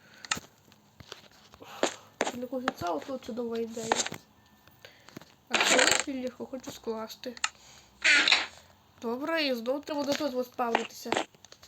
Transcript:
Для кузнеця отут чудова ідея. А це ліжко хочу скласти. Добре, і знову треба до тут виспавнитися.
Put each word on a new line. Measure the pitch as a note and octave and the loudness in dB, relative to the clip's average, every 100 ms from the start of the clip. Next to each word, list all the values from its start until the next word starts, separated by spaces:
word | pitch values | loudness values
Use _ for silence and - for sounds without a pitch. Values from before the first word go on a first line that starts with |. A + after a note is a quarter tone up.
| - - - - - - - - - _ - - - - - - - - - - - - - | -20 -20 -6 -6 -6 -20 -20 -20 -20 _ -18 -18 -18 -20 -20 -20 -16 -4 -4 -4 -16 -4 -4
Для | B3 B3 | -2 -6
кузнеця | C4 C4 - F4 | -4 -4 -4 -2
отут | D#4 - C4 - | -2 -2 -8 -6
чудова | A3+ A#3 A#3 | -6 -4 -4
ідея. | A3+ A#3 A3+ A3+ - - - - - - - - - - - - - - _ | -4 -6 0 0 0 -6 -14 -20 -20 -20 -20 -20 -20 -20 -20 -20 -20 -20 _
А | - | 2
це | - C4 B3 - - | 6 8 8 6 2
ліжко | C4 B3 A#3+ A#3 | -2 -4 -6 -10
хочу | C4 - | -10 -10
скласти. | - - A3 A3 - B3+ A#3 - - - - - - D#4+ D4 - - - - - - _ - | -10 -8 -8 -8 -10 -12 -4 -6 -6 -20 -20 -20 0 4 6 6 4 4 -8 -20 -20 _ -8
Добре, | A#3 B3 D#4 E4 | -6 -4 0 2
і | C#4+ | 2
знову | B3 A3+ C#4+ | 0 0 -2
треба | C#4+ D4 | -2 -2
до | C#4 | 0
тут | C#4+ D4 | 2 0
виспавнитися. | B3 B3 - A#3 A3+ A3+ - A#3 - - - - - | -2 -4 -2 0 0 -2 -6 -2 -2 -2 -10 -20 -20